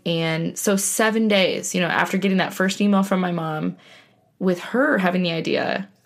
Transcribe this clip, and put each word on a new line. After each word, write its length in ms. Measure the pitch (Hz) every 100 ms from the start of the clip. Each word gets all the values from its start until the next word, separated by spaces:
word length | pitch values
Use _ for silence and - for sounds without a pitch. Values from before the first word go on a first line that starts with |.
| 170
And 520 | 165 165 160 165 -
so 180 | 214 196
seven 520 | - - 220 220 220
days, 480 | 196 175 - - 180
you 60 |
know, 60 | 170
after 300 | 117 175 190
getting 200 | 196 190
that 160 | 160
first 280 | - 190 -
email 220 | 208 196
from 160 | 196 185
my 120 | 180
mom, 460 | 170 160 156 180 - - - _ _ _ -
with 200 | 190 175
her 380 | - 240 302 214
having 260 | 185 185
the 80 | 175
idea, 580 | 165 165 - - - 196 _